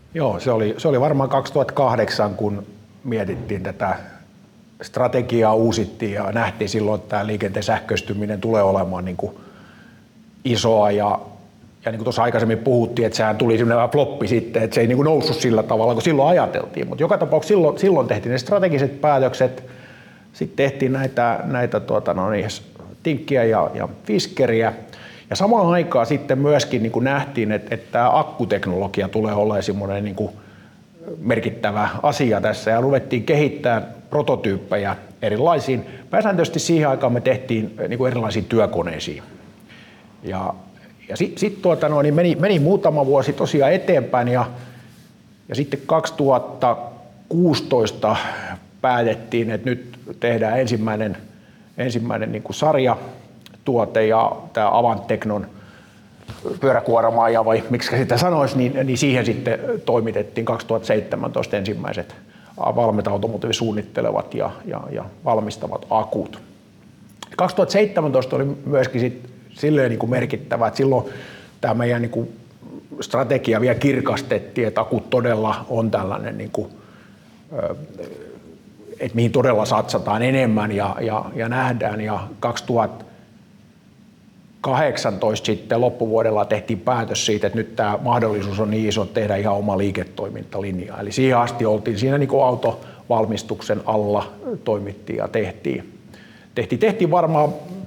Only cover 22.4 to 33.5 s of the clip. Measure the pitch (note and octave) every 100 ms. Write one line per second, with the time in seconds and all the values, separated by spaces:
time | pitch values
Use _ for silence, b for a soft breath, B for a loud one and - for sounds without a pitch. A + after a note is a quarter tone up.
22.4 | G#2 - - - - - E3+ C3+ - C3+
23.4 | A2+ G#2+ D#2 - - - - G3+ - -
24.4 | B2+ A2+ A2 - - B B B - -
25.4 | G3+ A#3 E3+ F3 - B2 A#2 C#3+ - C3
26.4 | C#3+ C#3+ - B2 A2+ A2+ C3 C#3+ C#3 A#2+
27.4 | G#2+ G#2 - A2+ - A#2 A#2+ D#3 D3 -
28.4 | A2 G2+ F#2+ F2+ G2 G2+ F#2+ A2 G#2+ G#2
29.4 | G#2+ G2+ F#2+ G2 G2 G2+ G#2 G2 G2+ B
30.4 | B B B B - - - D#3+ A#2 A#2
31.4 | G#2+ - G#2 G#2 - G2+ D3 - B2+ G2+
32.4 | G#2+ G#2 A2 A2+ C3+ C3+ - B2 A2 D3
33.4 | C#3+